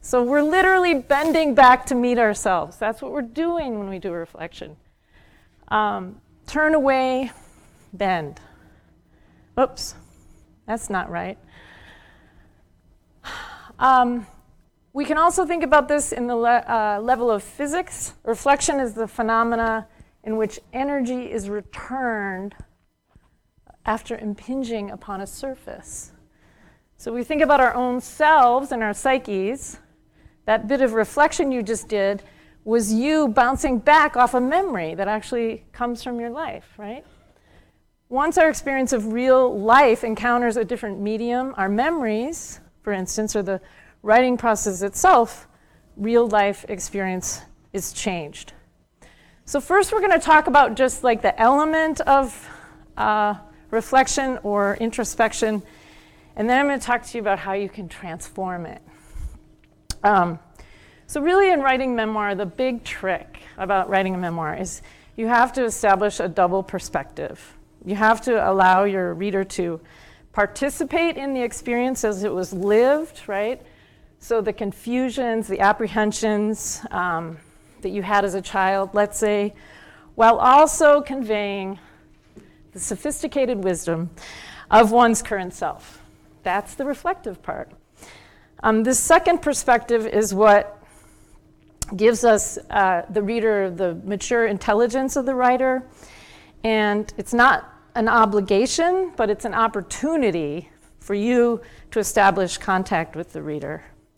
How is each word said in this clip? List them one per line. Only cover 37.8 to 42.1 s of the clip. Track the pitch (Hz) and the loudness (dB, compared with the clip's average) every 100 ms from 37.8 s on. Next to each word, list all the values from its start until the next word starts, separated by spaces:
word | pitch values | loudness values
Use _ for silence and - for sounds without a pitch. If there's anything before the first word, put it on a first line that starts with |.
| _ _ _ | _ _ _
Once | 254 302 359 | -2 2 4
our | 320 | 4
experience | - 277 269 262 | 2 -4 -2 0
of | 247 220 | 0 -2
real | 226 254 262 254 208 | 0 4 6 4 0
life | 214 254 269 226 | 6 6 8 4
encounters | 233 220 240 240 240 | -2 -2 0 2 0
a | 226 | -2
different | 202 233 214 196 | -4 -6 -8 -6
medium, | 202 220 240 247 262 208 | -6 -4 -2 -2 -4 -4
our | 190 | -2
memories, | 208 285 330 233 | 0 0 -2 -2